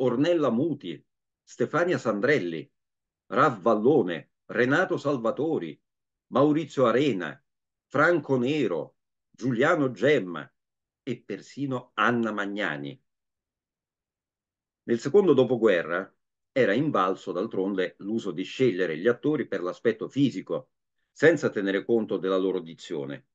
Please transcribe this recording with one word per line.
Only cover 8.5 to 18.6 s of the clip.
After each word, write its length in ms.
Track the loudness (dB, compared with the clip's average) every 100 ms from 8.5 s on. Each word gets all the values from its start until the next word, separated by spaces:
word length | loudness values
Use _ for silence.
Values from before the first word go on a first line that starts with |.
| 0 0 -2 -6 _ _ _ _
Giuliano 600 | -8 -4 0 2 2 0
Gemma 640 | 0 2 2 0 -10 -12 _ _ _ _ _
e 220 | -10 -10 -10
persino 680 | -14 -12 -8 -6 -6 -8
Anna 400 | 0 2 2 0
Magnani. 680 | -2 -6 -4 -4 -6 -10 -14 _ _ _ _ _ _ _ _ _ _ _ _ _ _ _ _ _ _
Nel 160 | -4 -4
secondo 340 | 2 4 6
dopoguerra 760 | 4 4 2 2 2 0 -4 -6 _ _ _ _
era 220 | 0 2
invalso 580 | 2 0 0 0 -2 -6
d'altronde 640 | -6 -4 -4 -4 -2 -4 -6
l'uso 320 | -6 -6 -6
di 120 | -8
scegliere 540 | -8 0